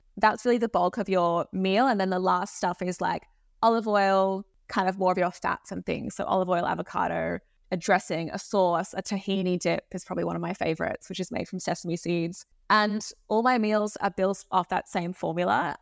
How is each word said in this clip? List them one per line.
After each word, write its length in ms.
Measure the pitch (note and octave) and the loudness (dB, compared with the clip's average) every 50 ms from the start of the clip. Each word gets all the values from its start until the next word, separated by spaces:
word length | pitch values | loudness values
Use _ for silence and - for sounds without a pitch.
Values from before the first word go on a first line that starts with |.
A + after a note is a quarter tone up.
| _ _ - | _ _ -4
that's 280 | G3 A3 G#3+ G#3+ A3+ - | 2 2 4 4 4 2
really 140 | B3 A#3+ A#3 | 2 2 2
the 100 | A3+ A3 | 2 2
bulk 300 | - F#3 F3 F3+ - - | 2 2 2 2 2 0
of 100 | G3 F#3+ | -2 0
your 380 | F#3+ F#3 F3 E3+ E3+ E3+ - - - | 2 4 4 4 2 0 -2 -2 -2
meal. 340 | F#3+ F#3+ F#3+ F#3+ G#3+ B3+ | -2 0 2 4 4 4
And 140 | C4+ A3+ G3 | 4 4 2
then 100 | F#3+ F#3+ | 2 0
the 80 | F#3 F3+ | 0 0
last 380 | F#3 F3+ F3+ F3+ F#3+ - - | 2 2 2 2 0 -4 -6
stuff 260 | - - F3+ F3 - F#3 | -4 -2 -2 -2 -2 -4
is, 180 | F3+ F3+ - | -6 -4 -2
like, 220 | F3+ E3+ E3+ - - _ _ _ _ _ _ - - | -2 -2 -2 -4 -6 _ _ _ _ _ _ 0 2
olive 240 | A3+ A3+ A3+ G#3 | 4 4 4 2
oil, 580 | A3 G#3 G3+ G3 F#3+ G3 F#3+ F#3+ F#3+ F#3+ F#3+ G3+ _ _ _ _ - | 2 2 4 4 4 4 4 4 2 0 -2 -6 _ _ _ _ -6
kind 200 | - G#3 F#3 F#3 | -2 0 0 0
of 100 | F#3 G3 | 2 2
more 140 | F#3 F3+ F3+ | 2 2 2
of 60 | F3 | 2
your 120 | F3 F3+ | 2 0
fats 400 | - - - - - - - - | -2 -4 -4 -4 -4 -4 -6 -10
and 160 | F#3+ F3+ F3 | -10 -8 -6
things. 300 | - E3 D3+ C#3 - - | -4 -4 -4 -4 -8 -8
So 80 | - - | -6 -2
olive 240 | - - F#3+ F#3 F3+ | 0 0 2 2 2
oil, 180 | F#3 E3+ F3 | 0 0 0
avocado, 720 | - F3+ E3+ F3+ - - F3+ F3 F3 E3+ E3 D#3+ E3 F3 F3 - _ _ _ _ - | 0 -2 -4 -4 -6 -4 -2 -2 0 -2 -2 -2 -4 -4 -6 -8 _ _ _ _ -6
a 60 | F#3 | -6
dressing, 540 | F3 - - F#3+ F#3 - - F3+ E3 E3 D#3 | -4 0 2 2 2 2 0 -4 -4 -4 -4
a 80 | - F#3+ | -6 -8
sauce, 560 | - - - G3+ F#3 F3 E3+ E3 F#3+ - - | -8 -2 0 2 2 4 2 0 -2 -4 -6
a 60 | F#3+ F#3 | -10 -8
tahini 560 | - G#3 F#3+ - G3+ G3 F#3+ F#3 F3+ F3+ F3+ | -6 -6 -6 -4 -2 -2 0 0 0 0 0
dip 260 | - E3+ E3+ - - - - | 0 0 -2 -2 -4 -8 -10
is 120 | F3+ - | -12 -10
probably 200 | - F3+ F3 F3 | -8 -6 -4 -4
one 120 | E3+ E3+ | -4 -4
of 60 | E3 E3+ | -4 -6
my 120 | E3+ F#3+ | -6 -6
favorites, 540 | - - - D#3+ D#3+ D#3+ D#3+ - - - - | -4 -2 -2 -2 -2 -2 -4 -4 -6 -10 -10
which 120 | F#3+ - | -8 -8
is 100 | F#3 - | -6 -6
made 180 | - - E3+ - | -4 -6 -6 -6
from 120 | - F#3 | -8 -8
sesame 360 | - - E3 - - E3+ E3+ | -4 -4 -4 -4 -4 -6 -6
seeds. 500 | F3 - E3 F3 E3+ E3 E3+ F#3 - - _ _ _ _ - | -4 -2 -2 -2 -2 -2 -4 -6 -10 -16 _ _ _ _ 2
And 360 | G#3 G#3+ G#3+ G#3 G3+ A3 - - - _ _ - | 4 4 4 2 0 -4 -6 -8 -14 _ _ -2
all 140 | G#3+ A3 A#3 | 0 2 2
my 160 | B3+ B3+ A#3+ | 2 2 2
meals 380 | G#3+ G#3+ G#3+ G#3+ G#3 G#3+ - - | 2 2 2 0 0 -2 -4 -2
are 100 | - G3 | -4 -4
built 340 | F3+ - F#3+ G3 G3 - - - | -2 0 0 0 0 -2 -6 -2
off 180 | - - F3 - | 0 0 0 0
that 180 | - - - - | -2 -4 -4 -2
same 240 | - F#3+ E3+ F3 F#3 | -4 -4 -4 -4 -6
formula. 640 | - - E3 E3 F3 F3 F#3+ G#3 A#3+ - D3 - - | -4 -4 -4 -2 0 0 2 2 2 0 -2 -4 -6